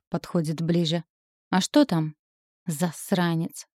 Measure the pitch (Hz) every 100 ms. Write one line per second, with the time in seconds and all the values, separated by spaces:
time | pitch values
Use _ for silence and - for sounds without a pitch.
0 | _ 170 - 180 156 156 165 170 160 170
1 | - _ _ _ _ 185 - 294 294 165
2 | 156 - _ _ _ _ - 151 175 -
3 | - 185 175 165 170 - -